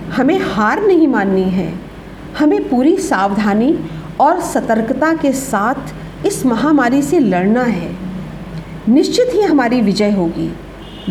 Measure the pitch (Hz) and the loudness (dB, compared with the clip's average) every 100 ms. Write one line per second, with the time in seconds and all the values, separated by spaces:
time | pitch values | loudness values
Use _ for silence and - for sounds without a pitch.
0 | - - 262 381 381 - 214 294 403 359 | -6 -2 2 2 0 0 0 2 4 4
1 | 311 233 196 190 185 185 175 180 - - | 4 2 2 2 2 0 -2 -6 -12 -16
2 | - - - - 302 415 - 247 285 381 | -16 -16 -14 0 2 2 0 2 4 2
3 | - 202 196 202 214 202 254 339 - - | 2 0 0 0 0 2 2 0 -4 -10
4 | - - 202 - 339 247 - 220 220 269 | -12 2 2 2 0 -4 0 -2 0 0
5 | 311 320 277 269 - 208 214 277 - - | 0 2 0 -2 -2 0 0 -2 -6 -12
6 | - - - - 254 226 269 294 240 269 | -14 -4 -4 0 0 2 2 4 4 2
7 | 285 349 233 180 190 233 247 190 165 - | 2 2 4 2 2 2 2 -2 -4 -8
8 | 185 - - - - - - - - 254 | -8 -8 -10 -12 -12 -12 -12 -6 2 2
9 | 370 - 508 427 403 302 240 247 202 190 | 4 2 2 2 2 2 2 2 2 2
10 | 208 202 170 165 165 175 - - - - | 0 2 0 -2 -6 -8 -14 -18 -18 -12
11 | - | -4